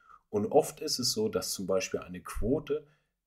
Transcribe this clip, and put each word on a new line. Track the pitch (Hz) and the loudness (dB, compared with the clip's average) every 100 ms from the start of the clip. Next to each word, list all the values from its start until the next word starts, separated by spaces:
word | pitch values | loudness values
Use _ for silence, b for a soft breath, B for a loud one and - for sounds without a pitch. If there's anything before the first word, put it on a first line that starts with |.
| b b _ | b b _
Und | 214 - | -2 4
oft | 151 156 - | 4 4 -2
ist | 156 - | -6 -2
es | 123 | -2
so, | 110 110 | 0 0
dass | 92 - | 0 -2
zum | - 92 | -4 0
Beispiel | 95 - 95 | 0 0 -4
eine | 87 90 | -6 -12
Quote, | - - 107 151 151 147 - b b _ | -8 -2 2 2 0 -4 -4 b b _